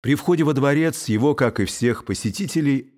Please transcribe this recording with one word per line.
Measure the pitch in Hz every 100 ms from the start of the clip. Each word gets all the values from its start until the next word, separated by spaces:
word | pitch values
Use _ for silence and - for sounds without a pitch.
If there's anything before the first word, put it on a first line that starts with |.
При | 117 143
входе | - 175 151
во |
дворец | 139 139 147 160 156 -
его, | 107 135 139
как | 123 107
и | 95
всех | - 120 117 -
посетителей, | 98 113 95 185 160 147 135 -